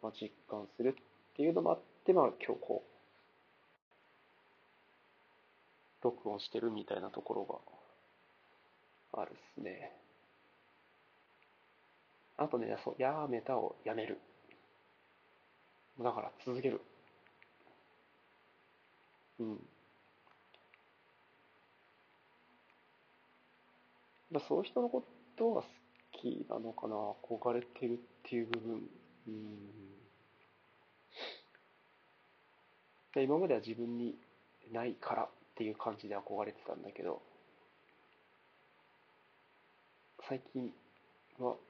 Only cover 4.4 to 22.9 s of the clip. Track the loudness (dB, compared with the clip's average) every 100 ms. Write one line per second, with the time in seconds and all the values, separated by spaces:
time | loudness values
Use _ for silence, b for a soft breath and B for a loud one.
4.4 | -20 -20 -20 -20 -20 -20 -20 -20 -20 -20
5.4 | -20 -20 -20 _ -20 -2 0 0 -4 -4
6.4 | -2 0 0 -2 -2 -4 -4 -8 -2 -2
7.4 | -2 -6 -8 -20 -20 -20 -20 -20 -20 -20
8.4 | -20 -20 -20 _ _ _ -10 -6 -6 -8
9.4 | -18 -10 -10 -8 -12 -16 -20 -20 -20 -20
10.4 | -20 -20 -20 -20 -20 -20 -20 _ _ -20
11.4 | -20 _ _ -20 -20 _ _ _ -20 -2
12.4 | 0 2 0 -2 -2 2 2 2 0 0
13.4 | 2 2 2 -2 -4 -2 -2 -4 -8 -20
14.4 | -20 -20 -20 -20 -20 -20 -20 -20 -20 -20
15.4 | -20 -20 -20 -20 -20 -2 -2 0 -6 -8
16.4 | -6 0 0 0 -6 -20 -20 -20 -20 -20
17.4 | -20 -20 -20 -20 -20 -20 -20 _ _ -20
18.4 | -20 _ _ _ -20 _ -20 _ _ -6
19.4 | -6 -4 -10 -20 -20 -20 -20 -20 -20 -20
20.4 | -20 -20 -20 -20 -20 _ _ _ _ _
21.4 | -20 -20 -20 _ -20 _ _ _ _ -20
22.4 | _ -20 _ -20 _